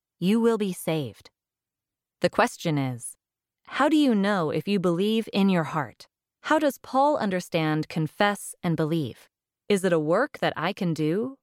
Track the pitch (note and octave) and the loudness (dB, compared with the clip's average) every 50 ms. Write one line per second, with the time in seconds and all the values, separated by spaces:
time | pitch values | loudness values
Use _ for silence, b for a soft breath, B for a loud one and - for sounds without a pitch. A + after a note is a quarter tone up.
0 | _ _ _ - F3 F3+ G#3 A#3 A3+ A#3 A3+ G#3+ G#3+ G3 F3+ - - - D#3+ D#3+ | _ _ _ -2 0 2 2 4 4 4 2 2 0 -2 -4 -4 -4 -2 -2 -2
1 | C#3+ A#2 G2 - - - _ _ _ _ _ _ _ _ _ _ _ _ _ _ | -2 -6 -8 -14 -20 -20 _ _ _ _ _ _ _ _ _ _ _ _ _ _
2 | _ _ _ _ - F3 - - G#3 - - - - E3+ D3+ C#3+ C3+ C3 B2+ A#2 | _ _ _ _ -2 0 2 2 2 2 0 -4 -4 -4 -2 -2 -2 -4 -6 -8
3 | - - - _ _ _ _ _ _ _ _ _ _ - - - C4+ D4+ D4+ D4+ | -12 -16 -18 _ _ _ _ _ _ _ _ _ _ -8 -2 0 2 4 4 4
4 | D4 C4+ A#3 G3+ F#3+ G3+ G#3 G3 E3 D3 - D3+ - - G3+ G3+ E3+ F#3 E3+ E3 | 4 4 4 2 2 2 0 0 0 -2 -2 -2 -2 -2 0 0 2 0 0 0
5 | G3 G#3 A3 A3+ G#3+ - - - G3 G3 F#3+ F3 D#3+ C3+ - E3 C#3 A2 - - | 0 0 0 0 -2 -2 0 0 2 2 2 2 0 -2 -4 -6 -6 -6 -10 -18
6 | - - _ _ _ _ _ _ - - D4+ D#4 D#4 C#4+ B3 - - - - C4 | -20 -20 _ _ _ _ _ _ -2 0 0 2 2 0 -2 -4 -6 -4 0 2
7 | C4+ D4 D4+ - - G3+ F#3 F3+ F3 - - E3+ D#3+ D#3 D#3 D#3 D3+ - - F3 | 2 2 2 0 0 -2 -2 -4 -4 -2 -2 0 0 0 0 -2 -2 -4 -4 -4
8 | D#3+ D3 - - G#3 G3+ G#3 - - - - _ - F3+ E3 D3 D#3+ D3+ E3 E3 | -4 -2 0 0 0 0 0 -2 -6 -14 -12 _ -4 -2 0 0 0 0 0 -2
9 | D3 A#2 - - - _ _ _ _ _ _ _ _ - G#3 G3 F3 F#3+ E3+ D#3+ | -2 -4 -8 -12 -20 _ _ _ _ _ _ _ _ -2 0 0 2 2 2 2
10 | D3+ D3+ E3 G3+ C4 D4+ - - - D#3+ - - D3+ F3 G3+ - G3+ F3 D#3+ D3 | 2 2 2 0 0 -2 -4 -2 -2 -2 -2 -2 -4 -6 -4 -2 -2 -2 -2 0
11 | D#3 D3+ D#3+ G3 A3+ C4 C4+ - | 0 -2 -2 -2 -4 -6 -8 -14